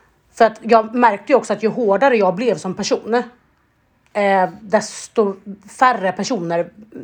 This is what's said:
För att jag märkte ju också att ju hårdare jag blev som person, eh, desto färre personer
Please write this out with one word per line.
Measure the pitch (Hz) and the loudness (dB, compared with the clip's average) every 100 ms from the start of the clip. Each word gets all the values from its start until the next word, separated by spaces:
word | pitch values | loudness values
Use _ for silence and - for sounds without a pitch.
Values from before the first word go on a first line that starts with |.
| _ _ _ | _ _ _
För | - | 0
att | 220 220 | 0 2
jag | 226 226 220 | 0 2 2
märkte | 240 240 202 - | 0 0 0 0
ju | 269 | 0
också | - | 0
att | 208 | -2
ju | 220 | -2
hårdare | 185 226 196 277 233 | -2 0 2 2 4
jag | 185 | 2
blev | 180 247 196 | 0 -2 -2
som | 190 | -4
person, | 185 196 - 202 233 233 - _ _ _ _ _ _ _ | -8 -4 -4 -2 -4 -4 -12 _ _ _ _ _ _ _
eh, | 208 202 196 185 180 | -2 2 2 0 -4
desto | 214 208 214 - - - 202 196 - 196 - - | -2 -2 -2 -10 -6 -2 -2 -4 -14 -18 -20 2
färre | 262 226 185 | 2 2 -2
personer | 180 196 233 170 170 175 - - - | -4 -4 -4 -2 -4 -4 -10 -20 -20